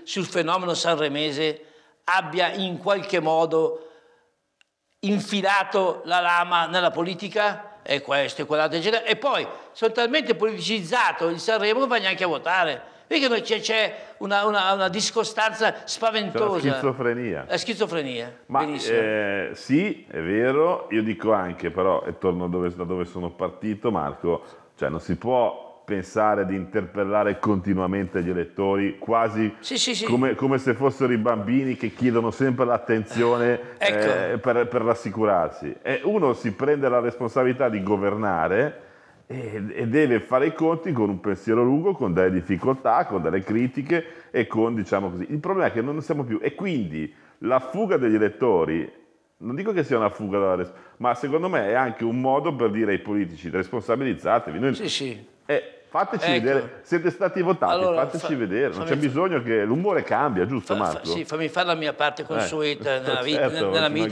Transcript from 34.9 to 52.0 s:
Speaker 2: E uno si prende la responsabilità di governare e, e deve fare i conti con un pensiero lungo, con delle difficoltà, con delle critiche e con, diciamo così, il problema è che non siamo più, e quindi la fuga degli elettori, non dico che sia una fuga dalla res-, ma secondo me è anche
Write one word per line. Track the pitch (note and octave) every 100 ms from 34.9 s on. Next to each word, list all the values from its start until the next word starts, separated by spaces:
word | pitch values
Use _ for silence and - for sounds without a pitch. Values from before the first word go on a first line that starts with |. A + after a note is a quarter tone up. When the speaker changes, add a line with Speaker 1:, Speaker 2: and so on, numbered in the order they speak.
| A2+ A2+ G2+ G#2+ F#2+ D#2+ - D2 -
Speaker 2:
E | - C3+
uno | D3+ G#3 D3
si | A#2 A#2+
prende | G2+ C3+ D3 C3+
la | B2
responsabilità | A#2+ A#2 A#2+ C3+ B2+ B2+ C3
di | G#2+
governare | F#2+ G#2 G2+ G#2 G#2+ F2 D#2+ F#2+ D3 - - - - _ -
e, | C3 A#2 G#2+ G#2
e | - A#2
deve | B2+ D3+ A#2
fare | - B2+ D3
i |
conti | D#3+ D#3+ E3 F3
con | C3+ G#2
un | F#2+
pensiero | G2+ F#2+ - A2+
lungo, | B2 C#3+ F#3
con | F#3 A2
delle | F2 F#2
difficoltà, | F#2 F2 F#2+ A#2+ C3 A#2+ A#2+ F3
con | G2
delle | D#2+ F#2
critiche | F#2+ G#2+ B2+ C#3 C#3 E3 E3 - -
e | C3 A2+
con, | A2 A2+
diciamo | A#2 F#2 G2 G2
così, | F2+ F#2
il | D3
problema | E3+ F#3+ D#3
è |
che | G#2+
non | B2 D3+
siamo | D3 D3+
più, | B2+ G#2+
e | A2+ -
quindi | G3 C#3+ F#2 D#2 D#2 - - _
la | G#2 B2+
fuga | - F#3 G#3+ F3+
degli | B2 G#2+
elettori, | G#2+ - B2+ F#2+ D#2 D#2+ D2+ - _ _ _ _
non | G#2
dico | C3 G3
che | F#3+
sia | C3+ B2
una | G#2+
fuga | - G#2+ G2+
dalla | G2 F#2
res-, | F2+ - - -
ma | B2
secondo | A#2+ C#3+ D3+ F3+
me | E3+ G2+
è |
anche | A#2+ C3 G#2+